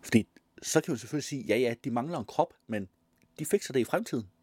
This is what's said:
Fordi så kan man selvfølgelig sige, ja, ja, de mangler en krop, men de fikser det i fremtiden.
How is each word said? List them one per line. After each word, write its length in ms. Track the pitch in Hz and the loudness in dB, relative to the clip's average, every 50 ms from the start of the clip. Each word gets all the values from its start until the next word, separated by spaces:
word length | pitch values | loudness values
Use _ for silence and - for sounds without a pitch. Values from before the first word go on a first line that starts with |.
Fordi 260 | - - - 113 104 _ _ - _ _ _ - | -8 4 4 4 4 _ _ -20 _ _ _ -14
så 200 | - - - 160 | -8 0 2 2
kan 100 | 151 - | 2 2
man 60 | 151 113 | -4 -4
selvfølgelig 260 | - 110 - 151 135 | -4 -4 -4 -4 -4
sige, 220 | - 147 135 113 101 | -4 -6 -8 0 0
ja, 100 | 104 117 | 2 2
ja, 160 | 127 120 117 - - | 4 2 0 -2 -4
de 80 | 143 | -2
mangler 280 | 117 120 120 156 175 151 | -2 -2 -2 -2 -4 -6
en 60 | 127 | -6
krop, 280 | - - - 156 - - _ _ _ | -6 0 0 0 0 0 _ _ _
men 220 | 113 104 98 - _ _ _ _ _ _ _ _ _ - | -4 -4 -4 -6 _ _ _ _ _ _ _ _ _ -8
de 60 | 156 | -4
fikser 280 | - - 202 - - 131 | 0 0 0 0 2 0
det 60 | 135 | 0
i 40 | 113 | 2
fremtiden. 460 | - - 170 226 - - 131 107 - _ _ | 2 2 -2 0 0 -4 -4 -4 -6 _ _